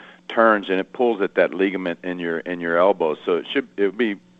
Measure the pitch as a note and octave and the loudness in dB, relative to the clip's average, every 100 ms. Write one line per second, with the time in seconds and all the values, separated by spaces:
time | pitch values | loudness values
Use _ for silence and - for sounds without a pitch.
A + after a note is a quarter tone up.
0 | - - - - A2+ G#2+ F#2 F#2 F#2+ - | -20 -20 -6 2 4 4 2 -2 -4 -2
1 | A#2+ G2+ G2 - E2 E2+ G2 F#2+ F2+ E2+ | 0 0 0 2 0 2 0 0 -6 -6
2 | F#2 F2+ E2+ E2 F2 F2 E2+ E2+ F#2 F#2+ | -8 -6 -4 -6 -6 -6 -2 2 4 4
3 | D#2+ D2+ - E2+ C2+ C#3 - - G2+ G2+ | 0 -2 -2 -2 -2 -6 -6 -2 -2 0
4 | A#2 G2 - _ | -2 -4 -12 _